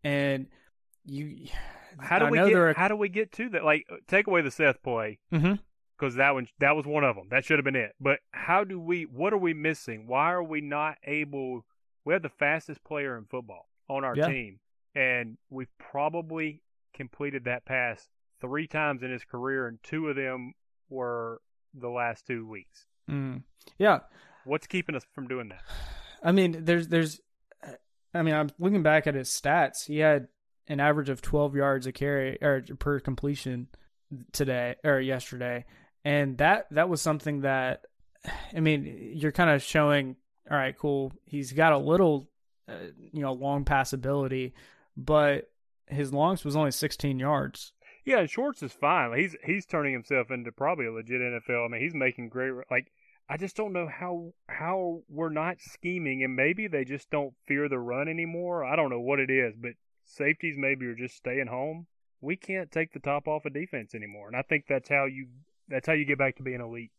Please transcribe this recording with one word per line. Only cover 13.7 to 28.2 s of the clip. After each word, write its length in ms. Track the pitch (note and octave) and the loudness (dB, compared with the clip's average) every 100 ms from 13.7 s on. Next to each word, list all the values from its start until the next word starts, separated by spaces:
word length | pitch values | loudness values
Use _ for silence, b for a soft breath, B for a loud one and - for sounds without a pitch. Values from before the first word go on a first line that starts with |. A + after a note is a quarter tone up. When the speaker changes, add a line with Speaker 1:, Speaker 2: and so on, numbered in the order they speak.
| _ _ | _ _
Speaker 2:
on 160 | C3+ | -4
our 120 | C3+ B2 | -2 0
Speaker 1:
Yeah. 120 | D#3+ | 0
Speaker 2:
team. 320 | C3+ A2 G2 _ _ _ D3 | -2 -8 -16 _ _ _ 0
And 420 | C3 B2 A2+ A#2 _ | 0 0 -4 -12 _
we've 180 | C3+ B2+ _ | -12 -12 _
probably 880 | - C#3 D3+ E3 D#3+ D#3+ D#3 D3+ _ _ _ - | -8 -2 -2 -2 -6 -6 -6 -8 _ _ _ -14
completed 480 | B2+ - C#3+ C#3 B2 | -14 -6 -6 -4 -4
that 200 | B2 - | -6 -4
pass 420 | C3 B2 A2 _ _ _ _ | -2 -2 -4 _ _ _ _
three 240 | B2+ C#3+ D#3 | -8 -6 -4
times 380 | D#3 D3+ C3+ | -2 -2 -2
in 80 | B2+ | -6
his 120 | B2 | -10
career, 440 | - B2 C3 C3+ A#2+ | -10 -8 -4 -2 -4
and 100 | A2+ | -8
two 240 | - D#3 D#3 | -8 -4 -2
of 60 | C3+ | -2
them 380 | C3+ B2+ B2 - _ _ _ | -4 -6 -10 -18 _ _ _
were 500 | C3 B2 A#2+ A#2 A2+ _ _ _ C#3 | -6 -4 -4 -6 -10 _ _ _ -12
the 140 | B2 | -8
last 360 | A#2+ A#2+ A#2 - | -4 -4 -4 -6
two 220 | A#2+ A2 | -6 -6
weeks. 400 | G#2+ - - _ _ - | -14 -18 -20 _ _ -8
Speaker 1:
Mm. 360 | D3 C3+ C3 - _ b _ | -6 -4 -8 -14 _ b _
Yeah. 220 | G#3 D#3 - b b b | 4 4 0 b b b
Speaker 2:
What's 220 | C3 D3+ - | -4 -4 -2
keeping 300 | F#3 E3+ C#3+ | -4 -4 -8
us 100 | - | -10
from 140 | - B2+ | -14 -8
doing 220 | B2+ A2 | -8 -8
that? 120 | F#2 B B B B B B | -14 B B B B B B
Speaker 1:
I 80 | E3 | 4
mean, 340 | G3 F3+ D#3+ E3 | 6 4 2 2
there's, 220 | E3+ E3 | 2 4
there's, 340 | E3 D#3+ D3+ _ _ _ _ - - _ _ _ | 2 2 -4 _ _ _ _ -18 -18 _ _ _
I 100 | F3 | 0